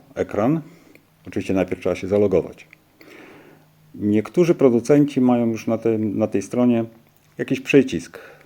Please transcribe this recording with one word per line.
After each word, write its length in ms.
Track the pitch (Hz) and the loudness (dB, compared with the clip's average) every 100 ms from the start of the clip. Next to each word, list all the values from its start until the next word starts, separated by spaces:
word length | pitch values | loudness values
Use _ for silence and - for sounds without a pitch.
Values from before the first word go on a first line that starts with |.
| - | -12
ekran. 460 | - 90 - 113 160 151 - - - _ _ - | -8 -4 -2 0 -2 -4 -16 -20 -20 _ _ -12
Oczywiście 280 | 101 92 | -8 -4
najpierw 260 | 95 92 - | -2 -2 -4
trzeba 140 | 92 | -4
się 140 | 87 95 | -4 -2
zalogować. 600 | 101 104 90 - - - _ _ _ - - - - - - _ _ _ | 0 2 2 -2 -8 -20 _ _ _ -20 -20 -20 -20 -20 -20 _ _ _
Niektórzy 600 | - 104 107 107 - 170 | -6 -2 -2 0 0 2
producenci 680 | 160 139 117 110 147 143 - | 4 4 2 2 2 4 2
mają 260 | 127 123 117 | 2 2 0
już 200 | 110 - | -4 -4
na 120 | 113 | -2
tej, 200 | 117 110 | -2 -2
na 280 | 107 104 107 | -2 -2 -2
tej 160 | 101 | -2
stronie 420 | 95 123 123 117 113 - _ _ _ - | -4 0 2 2 -2 -10 _ _ _ -12
jakiś 220 | 135 131 | -6 -6
przycisk, 580 | - 143 127 160 - - - - | 2 4 4 0 -10 -16 -20 -20